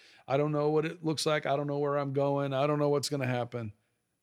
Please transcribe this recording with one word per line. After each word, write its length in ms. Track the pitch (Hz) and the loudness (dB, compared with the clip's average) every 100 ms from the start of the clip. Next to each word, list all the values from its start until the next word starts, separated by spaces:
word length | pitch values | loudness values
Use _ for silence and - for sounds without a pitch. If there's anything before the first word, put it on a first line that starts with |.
| - - - | -20 -14 -2
"I 100 | 139 | 0
don't 140 | 151 | 0
know 160 | 147 151 | 0 2
what 160 | 156 156 | 2 0
it 180 | 175 | -4
looks 220 | 156 156 156 | -4 -2 0
like. 200 | 151 143 | 0 0
I 80 | 139 | -2
don't 80 | 147 | -2
know 120 | 143 | -2
where 180 | 143 143 | 0 0
I'm 160 | 139 | -2
going. 400 | 135 139 139 139 | 0 2 0 0
I 140 | 131 147 | 0 2
don't 100 | 147 | 2
know 80 | 147 | 2
what's 200 | 143 - | 2 0
gonna 160 | 143 127 | -2 -2
happen. 460 | 123 120 120 110 - _ _ _ _ | -2 -4 -6 -8 -12 _ _ _ _